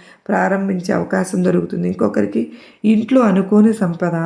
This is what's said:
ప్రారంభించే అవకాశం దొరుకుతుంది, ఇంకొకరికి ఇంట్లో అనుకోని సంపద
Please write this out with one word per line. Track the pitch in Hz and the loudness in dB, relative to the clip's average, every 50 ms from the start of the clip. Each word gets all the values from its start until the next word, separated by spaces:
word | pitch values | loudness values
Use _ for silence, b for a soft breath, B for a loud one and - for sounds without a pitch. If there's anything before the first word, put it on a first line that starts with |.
| B B B B _ - | B B B B _ -4
ప్రారంభించే | 202 185 185 190 190 196 196 196 190 180 175 185 190 | -2 0 0 0 0 -2 -2 -2 -4 -4 -4 -2 -2
అవకాశం | 175 170 - - 190 180 - - 180 180 | -2 -2 -2 -2 -2 -2 -2 -2 0 0
దొరుకుతుంది, | 180 175 - - - - 170 - 90 | 2 2 2 0 -2 -4 -4 -4 -4
ఇంకొకరికి | - - - 101 - 110 104 101 - - - B B B B B B B B | -2 0 -2 -2 -2 -2 -6 -4 -4 -4 -6 B B B B B B B B
ఇంట్లో | 214 220 214 220 - 262 262 | 2 2 2 2 2 2 4
అనుకోని | 240 214 185 190 185 185 208 208 214 226 220 | 4 4 2 2 0 2 4 4 4 4 4
సంపద | 214 202 175 170 165 180 175 165 165 165 | 2 -2 -2 -2 -2 -4 -2 -2 -2 -4